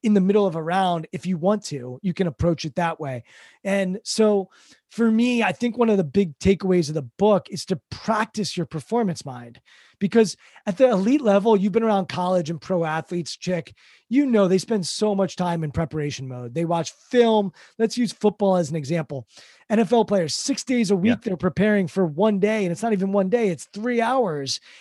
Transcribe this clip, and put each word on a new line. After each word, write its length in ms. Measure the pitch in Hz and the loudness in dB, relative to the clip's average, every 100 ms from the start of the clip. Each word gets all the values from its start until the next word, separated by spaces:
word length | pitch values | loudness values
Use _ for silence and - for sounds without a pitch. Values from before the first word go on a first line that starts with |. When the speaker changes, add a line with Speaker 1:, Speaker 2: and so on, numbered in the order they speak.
Speaker 1:
in 100 | 220 | 2
the 80 | 208 | 2
middle 240 | 185 208 196 | 4 4 2
of 100 | 165 | -2
a 80 | |
round 440 | 160 190 185 170 160 | -4 -2 0 -2 -4
if 140 | 156 180 | -8 -6
you 120 | 175 | -2
want 260 | 175 214 - | 0 0 -2
to. 340 | 143 123 127 | -10 -10 -8
You 120 | 190 | -6
can 140 | 165 180 | -2 -4
approach 380 | - 175 160 156 | -2 -2 -2 -4
it 100 | 180 | -4
that 240 | 170 165 | -4 -4
way. 240 | 143 123 - - - _ | -8 -10 -12 -20 -20 _
And 360 | 190 196 190 190 | -4 -2 -2 -4
so 460 | - - 214 202 185 _ _ _ _ | -6 2 2 2 -2 _ _ _ _
for 200 | - 226 | 0 2
me, 320 | 220 247 240 | 4 2 2
I 120 | 202 | 0
think 240 | - 240 233 | -2 -4 0
one 120 | 226 | 2
of 80 | 202 | 2
the 60 | |
big 340 | 151 196 185 - | 2 0 0 0
takeaways 520 | 185 202 190 180 147 | 2 2 2 0 0
of 60 | 156 | -4
the 60 | 123 - | -8 0
book 300 | 208 190 - | 2 2 0
is 160 | 175 - | -10 -6
to 120 | 180 - | -6 -8
practice 680 | - - 220 220 214 185 180 | -10 -4 -2 -2 -4 -6 -4
your 80 | 156 | -6
performance 600 | 160 - 233 208 156 143 | -8 -4 -2 -2 -4 -10
mind. 340 | 123 120 120 _ - _ - | -14 -16 -20 _ -20 _ -4
Because 360 | 196 226 196 - _ - - | 0 4 2 0 _ -12 -6
at 120 | 185 | 2
the 120 | 254 | 4
elite 320 | 190 196 294 | 4 2 2
level, 340 | 233 196 220 208 | 4 4 4 2
you've 160 | 202 | 2
been 100 | 220 | 0
around 280 | 226 196 175 | 2 0 -2
college 400 | - 180 185 156 | -4 0 0 0
and 100 | 165 | -6
pro 240 | - 185 | -4 -2
athletes, 540 | 165 160 - 175 160 - | 0 -4 -4 -6 -6 -8
Chick, 360 | 180 175 - - _ _ - | -6 -6 -6 -16 _ _ -2
you 160 | 247 285 | 0 2
know, 240 | 220 185 | 4 4
they 80 | 185 | 2
spend 280 | - 220 156 | 0 -4 -2
so 300 | - 214 196 | -2 0 0
much 220 | 190 - | -2 -2
time 260 | 175 170 | -2 -2
in 80 | 151 | -4
preparation 560 | 170 165 156 147 - 131 | -4 -4 -4 -6 -8 -10
mode. 260 | 123 120 | -12 -8
They 120 | 123 170 | -4 -2
watch 260 | 170 156 | -2 -4
film. 640 | - _ 247 233 214 196 - - - | -10 _ 4 4 4 0 -6 -14 -2
Let's 180 | 226 240 | -2 0
use 140 | 226 | -4
football 460 | - 214 202 202 185 | 0 -2 0 0 2
as 120 | 151 | 0
an 60 | 165 | -4
example. 520 | 135 170 147 139 - - - _ - | -4 -4 -4 -8 -12 -20 -20 _ -2
N 100 | 220 | 0
F 140 | 196 | 2
L 100 | 240 | 2
players, 320 | - 202 156 - | 2 0 -2 -4
six 280 | - 269 | -4 -6
days 280 | - 247 196 | -2 0 2
a 40 | 196 | 2
week, 240 | 208 233 | 2 0
Speaker 2:
Yeah. 80 | 220 | -2
Speaker 1:
they're 80 | 175 | -2
preparing 500 | 175 - 214 208 170 | -2 0 2 2 0
for 180 | 190 175 | 0 -2
one 340 | 147 220 202 | 2 0 2
day, 260 | 208 220 185 | 0 0 -2
and 60 | |
it's 120 | 170 | -2
not 80 | 226 | -2
even 220 | 208 196 | -2 0
one 160 | 196 190 | 0 2
day, 180 | 240 214 | 2 0
it's 180 | 156 - | -2 -8
three 280 | 202 240 233 | -10 -4 -2
hours. 580 | 226 262 208 147 135 - - - | 0 0 0 -2 -6 -8 -10 -20